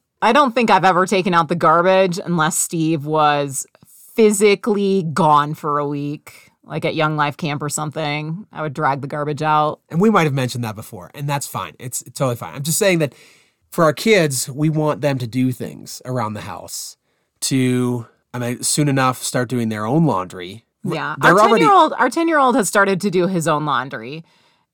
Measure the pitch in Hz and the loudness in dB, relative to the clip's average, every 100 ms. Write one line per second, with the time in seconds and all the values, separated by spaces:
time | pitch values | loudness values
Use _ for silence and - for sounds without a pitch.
0 | _ _ 202 247 277 240 220 190 185 175 | _ _ 2 4 4 2 2 4 4 2
1 | 185 190 190 170 156 175 170 165 180 190 | 2 0 2 0 0 2 4 4 4 4
2 | 190 175 - 175 156 - - 170 160 160 | 2 0 -4 0 0 -2 -4 -2 0 -2
3 | 143 156 147 143 143 135 - _ _ - | -2 0 2 2 -2 -6 -12 _ _ -20
4 | - - 214 196 208 196 240 208 196 190 | -6 2 4 6 4 4 0 0 2 0
5 | 165 135 160 147 147 151 160 147 143 147 | 0 0 4 4 2 -4 -4 -2 -2 -4
6 | 143 147 - - _ _ - 151 165 147 | -6 -8 -14 -20 _ _ -12 -6 -4 0
7 | 156 156 147 - 156 143 147 156 151 170 | 0 0 -2 -2 -6 -6 -6 -6 -6 -6
8 | 147 147 156 170 214 160 151 135 147 139 | -4 -4 -6 -10 -12 -10 -8 -2 -2 -2
9 | 135 151 147 143 156 151 151 - _ 156 | -4 -6 -6 -4 0 2 0 -4 _ 0
10 | 220 202 156 135 127 120 113 104 - 101 | 4 4 2 0 -4 -4 -8 -10 -14 -16
11 | 87 - 143 143 - 110 90 - 127 - | -16 -10 -6 -6 -6 -8 -10 -12 -12 -12
12 | - - 135 117 85 98 151 156 202 170 | -12 -6 -4 -4 -8 -8 -6 0 0 2
13 | 143 - - _ _ _ _ - 160 151 | -2 -6 -20 _ _ _ _ 0 2 2
14 | 226 208 156 127 - 131 151 156 151 131 | 2 4 2 -2 -6 -2 0 2 0 0
15 | 143 135 120 127 127 123 101 69 - - | -2 -2 -2 0 0 -2 -8 -12 -16 -16
16 | - 127 107 104 82 87 87 - - - | -8 -6 -6 -6 -10 -14 -14 -14 -14 -18
17 | _ _ _ _ - 135 127 123 123 123 | _ _ _ _ -2 0 2 2 0 -2
18 | 117 _ _ 123 120 123 - - 143 135 | -8 _ _ -8 -6 -6 -4 0 2 2
19 | 131 123 - 131 117 123 113 107 107 151 | 2 0 -4 -4 -2 -2 -2 -4 -2 2
20 | 160 98 92 95 90 110 _ _ 190 160 | 2 0 -4 -10 -14 -16 _ _ -8 -6
21 | 143 151 - - 427 - 453 381 311 - | -6 0 4 6 6 6 6 6 4 2
22 | 254 330 330 311 262 247 190 208 196 190 | -2 0 0 2 2 2 2 2 2 2
23 | 208 185 175 185 156 151 151 127 135 135 | 0 0 0 0 0 0 0 -4 -4 -10
24 | 117 156 - _ _ _ _ | -12 -14 -18 _ _ _ _